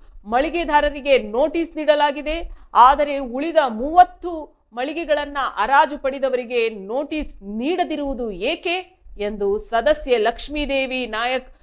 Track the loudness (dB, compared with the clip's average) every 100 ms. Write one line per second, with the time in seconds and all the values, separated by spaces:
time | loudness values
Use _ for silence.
0 | -20 -18 -2 0 0 -2 2 2 2 -2
1 | 2 2 2 0 0 0 -4 -4 2 4
2 | 2 0 -6 -6 -8 -14 0 6 8 6
3 | 0 -2 -4 -4 2 2 2 -2 2 6
4 | 6 4 -10 -10 -12 _ _ -8 -6 -4
5 | -2 -2 -2 -6 -6 -2 4 4 4 0
6 | -4 -2 -2 -2 -2 -2 -2 -4 -6 -4
7 | -4 -6 -6 -12 -10 -4 -2 0 0 -2
8 | -4 -4 -6 -4 -4 -2 -4 -4 -6 _
9 | -18 -8 -6 -2 -2 -2 -2 0 2 0
10 | 0 2 2 -2 -8 -6 -2 -2 -2 -4
11 | -4 -4 -2 -4 -6 -20